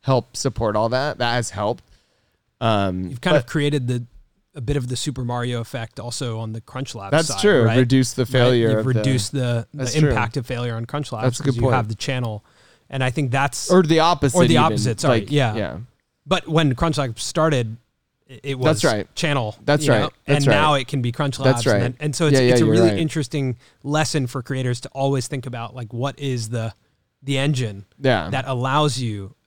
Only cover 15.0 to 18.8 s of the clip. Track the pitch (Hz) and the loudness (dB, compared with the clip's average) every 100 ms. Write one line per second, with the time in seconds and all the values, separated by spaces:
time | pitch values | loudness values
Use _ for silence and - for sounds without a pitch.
15 | 156 117 98 147 120 110 87 71 123 _ | 2 0 0 0 0 -2 -6 -8 -14 _
16 | _ _ 143 180 - 160 151 123 165 151 | _ _ -4 -4 0 2 2 2 0 0
17 | 131 113 - - 160 139 113 113 _ _ | -4 -6 -6 0 2 2 -2 -8 _ _
18 | _ _ _ 131 143 135 127 131 | _ _ _ -14 -10 0 0 2